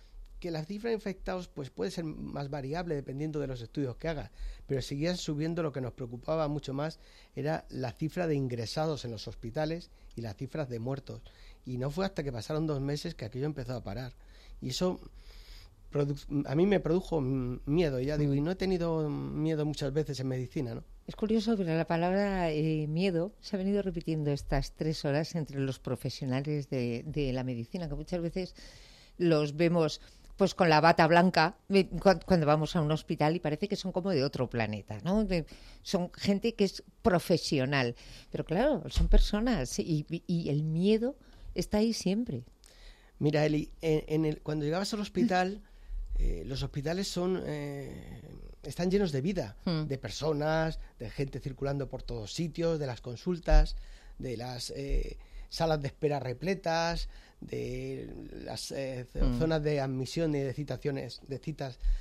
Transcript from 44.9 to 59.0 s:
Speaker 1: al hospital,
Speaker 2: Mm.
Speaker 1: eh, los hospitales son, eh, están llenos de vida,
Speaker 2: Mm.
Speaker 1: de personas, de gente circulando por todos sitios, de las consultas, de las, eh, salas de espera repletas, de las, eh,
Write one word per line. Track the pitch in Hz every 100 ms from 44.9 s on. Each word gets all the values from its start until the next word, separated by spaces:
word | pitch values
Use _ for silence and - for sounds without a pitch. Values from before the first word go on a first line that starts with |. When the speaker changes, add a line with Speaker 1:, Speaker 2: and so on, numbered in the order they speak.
Speaker 1:
al | 214
hospital, | 202 185 233 185 185 208 - - - - - -
Speaker 2:
Mm. |
Speaker 1:
eh, | 85 85 87
los | 131
hospitales | 131 147 139 180 196
son, | 175 180 185 -
eh, | 147 143 139 135 - - - - - - -
están | 147 - 185
llenos | 196 190
de | 143
vida, | 151 190 110 - -
Speaker 2:
Mm. | 160 151
Speaker 1:
de | 135
personas, | 104 - 156 147 151 160 160 156 - -
de | 110
gente | - 139 139
circulando | 139 131 135 143 131
por | 127
todos | - 120 104
sitios, | - 170 143 165 160
de | 139
las | 113
consultas, | 131 117 180 170 170 151 - - - - - -
de | 131 110
las, | 123 123 -
eh, | 123 139 139 - - - - -
salas | - 165 156
de | 139
espera | - 151 143
repletas, | 127 123 170 190 170 165 165 165 - - - -
de | - 123 120 127 131 131 - - - -
las, | - 120 -
eh, | 139 135 127